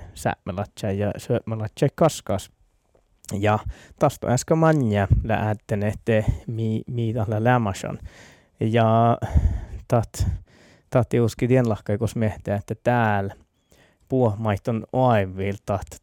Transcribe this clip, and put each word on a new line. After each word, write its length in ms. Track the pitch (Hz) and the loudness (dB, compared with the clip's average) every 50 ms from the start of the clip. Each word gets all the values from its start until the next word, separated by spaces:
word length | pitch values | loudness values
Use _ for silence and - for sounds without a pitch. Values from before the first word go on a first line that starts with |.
| - - - | -10 -14 -12
sämmälatsa 800 | - - 110 - - - - 92 95 101 - _ - - 104 | -6 -6 -6 -6 -6 -8 -10 -8 -8 -8 -8 _ -8 -6 -4
ja 200 | 98 98 101 101 - | -2 -2 -2 -4 -4
syömälatsa 720 | - - - 123 107 - - 113 110 107 107 - - 151 139 - | -6 -6 -4 -4 -4 -4 -6 -8 -6 -8 -8 -4 0 0 0 2
kaskas. 560 | - 175 151 - - - - 101 95 - - _ _ _ _ _ _ _ _ _ _ _ _ _ _ - - - 101 | 2 2 2 2 0 -6 -4 -4 -4 -6 -10 _ _ _ _ _ _ _ _ _ _ _ _ _ _ -12 -8 -4 0
Ja 200 | 98 104 107 107 - - - - - - - - | 2 2 2 2 0 -6 -12 -12 -16 -14 -4 0
tästä 280 | 170 139 - - - | 0 0 0 0 -2
äsken 300 | 113 123 123 - - 165 | 0 0 0 2 2 2
manja 500 | 160 160 160 156 151 131 110 101 101 98 92 - - - | 4 4 4 4 4 2 2 2 2 4 4 2 2 2
läätten, 600 | 110 107 - 107 107 107 - _ - 113 101 104 | 0 0 0 0 -2 -4 -4 _ -6 -4 -2 -2
että 400 | 107 104 - - - 113 107 107 - - - - | -2 -4 -4 0 0 2 2 2 0 -2 -4 -4
mi-, 360 | - 117 110 113 110 110 110 - | -8 -6 -4 -4 -2 -2 -4 -4
mi 260 | - 127 120 117 113 110 | -6 -6 -4 -2 -2 -2
tällä 300 | 123 104 101 107 107 110 | -2 -2 -2 -2 0 2
lämasan. 560 | 123 127 123 113 101 95 - - 98 95 - - - - - - - - _ _ _ _ - | 2 2 2 2 0 -4 -4 -6 -8 -10 -10 -12 -16 -20 -20 -20 -20 -20 _ _ _ _ -4
Ja 580 | 113 113 110 117 113 110 113 113 117 117 117 - - - - - - - - - - - - - - | -2 0 2 4 4 4 4 4 4 4 2 0 0 0 0 2 2 2 0 -2 -8 -10 -14 -12 -4
tat, 400 | - - 117 110 - - - - - - - - _ _ _ _ _ _ _ _ - | 0 0 0 0 0 -2 -2 -2 -2 -2 -4 -8 _ _ _ _ _ _ _ _ -2
tat 180 | - 131 113 - - 120 117 | 0 0 2 2 2 2 2
uski 240 | 107 - - 127 | 0 0 -2 0
tienlahkai, 500 | 120 127 131 123 117 104 - - - 104 | 2 4 4 2 2 -2 -4 -4 -4 -4
kos 180 | 98 120 101 - | -2 -2 -2 -2
mehtää, 400 | 120 110 104 - - - - 101 | -2 -2 -2 -2 -4 -6 -4 -4
että 200 | 101 - - 113 - - | -4 -4 -8 -8 -4 -2
täällä 500 | 120 120 123 113 107 104 98 98 98 - - _ _ _ _ _ _ _ _ _ _ _ _ _ - | 0 2 2 2 2 2 0 -2 -4 -8 -14 _ _ _ _ _ _ _ _ _ _ _ _ _ -4
puohmaiton 760 | 135 131 127 113 101 107 113 107 101 98 - - 117 110 - - - | 0 2 2 2 0 0 0 0 0 0 -2 -4 -4 -4 -4 -4 0
oivilta, 800 | 127 131 127 117 107 98 95 92 92 95 101 98 98 _ - 104 | 2 4 4 4 4 2 0 -4 -4 -4 -4 -4 -6 _ -4 -4
että 220 | 98 - - - - | -4 -4 -8 -14 -10